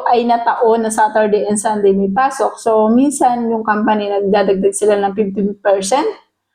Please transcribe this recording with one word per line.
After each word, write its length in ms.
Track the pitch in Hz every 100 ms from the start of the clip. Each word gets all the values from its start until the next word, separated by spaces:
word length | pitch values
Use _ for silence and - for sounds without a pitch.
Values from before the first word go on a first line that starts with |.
| -
ay 160 | 240
nataon 640 | 240 233 233 - 233 226 220
na 40 | 220
Saturday 480 | 214 220 214 208
and 160 | 202 214
Sunday 320 | 220 208 196
may 160 | 196 196
pasok, 480 | 196 269 277 208 -
so 320 | 233 220 214
minsan 640 | 240 285 285 262 208 226
yung 160 | 220 220
company 400 | 214 220 214 202
nagdadagdag 640 | 196 196 202 196 190 196
sila 240 | 202 208 202
ng 160 | 196
fifteen 480 | 196 196 202 202 202
percent 480 | 208 196 190 262 427 - _ _ _